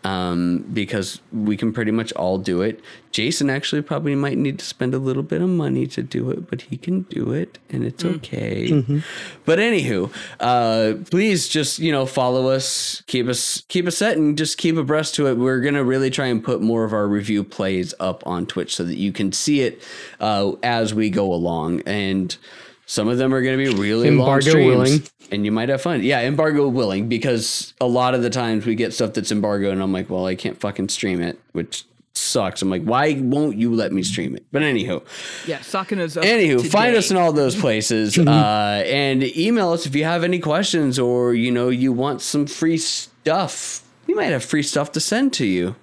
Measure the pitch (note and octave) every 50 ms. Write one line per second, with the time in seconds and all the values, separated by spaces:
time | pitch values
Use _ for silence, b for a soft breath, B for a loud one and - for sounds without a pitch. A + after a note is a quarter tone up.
0 | - F#2+ F#2+ F#2 F2+ F2+ F2 F2 F2 F2 F2 F2 - - - G#2+ G2+ - - G#2
1 | F#2 - - - _ _ - A2 G#2 G#2 G#2 G2 - A2+ G#2+ B2 A2 G#2+ A2 A2+
2 | A2+ A2 - - - F#2 F#2 F#2+ F#2+ - F2+ F2 F#2+ A2+ A2 - B B B B
3 | B B - A2 G#2+ C3 - - C#3+ C#3 C3 C#3 - - - D3 C#3+ - D3+ C#3+
4 | D#3 D3 C#3+ C#3 C#3+ C#3+ C#3 - D#3 C3+ C#3+ - - - - _ C3 B2+ C3 C3+
5 | C3+ C3 B2+ C3+ D3+ D3 - D#3 F3 F#3 F3+ E3+ D3+ C#3 C3 B2+ B2+ C3+ - -
6 | B2 C3 - B2 B2 B2+ - - F3 - - C3 - - - C3 - E3+ F#3 F#3+
7 | F#3 - E3 C#3+ B2+ A#2 B2 D3+ F3+ - - - _ _ - B2+ A#2 A#2+ C3 -
8 | - F3 F3+ D#3 A#2+ - - - A2 A2 G#2 G#2 A2 B2 D3+ D3 A#2+ A2+ C#3+ D3
9 | D#3 B B B B B B B _ - E3 F#3 G#3+ A#3 A3+ F3+ C3 B2+ A2 F#2
10 | F#2 - B B B B B B - A#2+ B2 A#2+ A#2 A2+ A2+ A2+ A2 G#2+ A2 -
11 | - - E3 F3+ G#3 A3 G3 E3 - - - D#3 D3 C#3 - - D#3+ E3 D3 C#3
12 | C3 C3 - C#3+ B2+ B2+ B2+ C3 C3 C3 C3 C3+ C3 - - - - - - -
13 | - - - B2+ A#2+ B2+ B2 A#2 - - - - - _ - F#3 F3 F3 E3 -
14 | G3+ A3+ - D#3 D#3 D3 D3 D3 D#3+ D3 - - - E3+ D#3+ E3 D3 C3 D3+ D#3
15 | D#3 - - - D3 C3+ B2+ A#2 B2 C3 C3 B2+ A#2+ D3 C#3+ C#3+ C3+ B2 C3 C3+
16 | C3+ C3 C3 - C#3 B2+ A#2+ A2 A2 - B2 F2+ G2+ A2+ A2+ A2+ A2+ A2 A2 G#2+
17 | G#2 G2+ G2+ G#2 G2+ G#2+ G#2+ G#2 G2 - - - G2+ F#2+ F#2+ F#2 F2+ E2+ - -
18 | F#2 F#2 F2 - - - F2+ F2 F2 - - F#2 E2+ - - - F2 E2+ D#2 -
19 | G2 G2+ F2+ - G#2 F#2+ F#2 - - - D3 C#3+ B2+ A2 - B B B B B
20 | B B B B - G#2+ G#2+ G2+ G2+ G2+ - - - A#2+ A#2+ A#2 A2+ G#2 G#2+ G#2+
21 | A2 G#2+ F#2 G2+ G2+ F#2+ F2+ E2+ E2+ F2 E2+ D#2+ D#2 E2 F2 D#2 - - G2+ G#2
22 | G2+ F#2+ F#2+ G2 F#2+ F2+ - B B B B B B B B B B - - -
23 | G#2 A2 B2 B2 C3 C3 C3+ C3+ B2+ C3 C3 C3 C#3 C3+ A#2 G2 G2+ G#2 G#2+ A2+
24 | A#2+ D3 D3 C#3+ B2+ C3+ C#3 C#3 C#3 D3 D#3+ D#3 C3+ B2+ B2+ B2 B2+ C3 D3 D#3
25 | - - _ _ - - G2 G#2 G#2 G#2 G#2+ A2 A#2 B2+ C#3 C3 - F3 E3+ B2+
26 | F#2+ B2+ C#3+ B2+ A#2 C3 D3 C#3+ D#3 D#3 D3+ D3 C#3+ C#3 A#2+ C3 A#2+ G2+ F#2+ G2
27 | G#2+ A2+ A#2+ A2+ B2 C#3 B2 A2+ A2+ - - - - - _ _ B2+ B2 A#2+ B2+
28 | B2 B2+ B2+ B2+ A#2+ A#2+ A2+ B2+ B2 A#2 A2+ G#2+ G#2 A#2 A2 A2 A#2 G2 - -
29 | A#2 G2+ - - G2 - G#2+ G#2 G2+ G#2 G#2 G2+ G2 G2 G2 F#2+ F#2+ G2 F#2+ F#2
30 | F2+ - F#2 F#2 F2+ F#2 F#2 F#2 - A2+ - - - G2+ G2 - F#2+ F#2+ - -
31 | - G2 F#2 F2 E2+ E2+ - - _ _ _ F2 E2 - - - - _ _ _
32 | _ _ _ - - - - B2 G2+ F#2 - - G2 F#2+ F#2 F2+ D#2+ G#2 A#2 C3
33 | D3 D#3 D3+ C3+ C3 B2 C3+ C#3+ D3+ D3+ G#2 G#2 A#2 A#2+ A#2 A2+ G#2+ D#2+ - G2
34 | F#2 F#2 F#2+ - E2+ C2+ B1 - _ _ - C#3+ D3+ D3 C3 G#2+ F#2+ - F2+ D#2+
35 | - B B B B B B B B E3 D#3 C3+ - - - F#3+ F#3+ - G#3 F#3+
36 | F3 D#3+ C#3+ E3+ E3 G3+ A#3 A3+ F#3+ D#3 C#3 B2 A#2+ D#3+ E3 G#3 A3+ B3 A#3+ A3
37 | F#3 - F#3+ F#3 F3 E3 D3+ D3+ C#3 B2+ E3+ G#3+ F3+ C3 A2 A2 G#2 - A#2 A2
38 | A2 G#2 G2+ F3 E3 C#3+ A#2+ A2+ G#2+ G#2 G#2+ G#2+ G#2 G#2 G#2 G2+ F#2+ F2+ C3+ C#3+
39 | C#3+ C#3 C3+ C3 C#3 - - D#3+ E3+ G#3+ A#3+ A3+ F#3+ F3 E3+ E3+ - D3 C3+ D3
40 | D3+ D#3+ E3+ E3+ E3 F3 F3+ F3 E3 D#3 D3 F3 G3+ F#3+ - E3 D3+ C3+ B2+ C3+
41 | B2 A#2+ B2 B2 B2 B2 A#2+ A#2 A#2 B2 B2 A#2+ B2 B2+ B2 A#2+ B2+ C3 B2 A#2+
42 | C3 C#3+ C3 - - - - D3 C#3+ C#3+ - - E3 D#3+ E3 D#3+ D#3+ - - -
43 | - - _ _ _ D3+ D#3+ F#3+ F#3 C#3+ - - - - - - - _ _ _
44 | _ - F#4 G#4+ - B3 D#3 B2+ - - - D3+ C#3+ - - D3 C#3+ D3 - E3+
45 | - - G3+ A#3 C#4 C4+ - - C3+ G2+ F#2 F2+ F2 F#2+ A#2 -